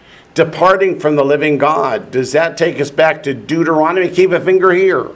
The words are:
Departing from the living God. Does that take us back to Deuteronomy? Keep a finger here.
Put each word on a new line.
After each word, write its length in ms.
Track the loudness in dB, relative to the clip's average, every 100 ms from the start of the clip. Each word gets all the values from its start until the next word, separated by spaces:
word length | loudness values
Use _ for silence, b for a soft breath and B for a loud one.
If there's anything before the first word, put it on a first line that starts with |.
| B B B
Departing 640 | -2 -2 2 2 2 0 0
from 160 | -2
the 100 | 0
living 340 | 2 0 0 0
God. 520 | 0 0 -2 -4 -4
Does 220 | -6 -2
that 240 | 0 -2 -2
take 240 | -4 -2
us 100 | -6
back 320 | 0 0 0
to 100 | -6
Deuteronomy? 760 | -8 -4 -2 0 2 0 0 -2
Keep 240 | 2 2
a 80 | 2
finger 320 | 0 2 2
here. 340 | 2 2 0 -4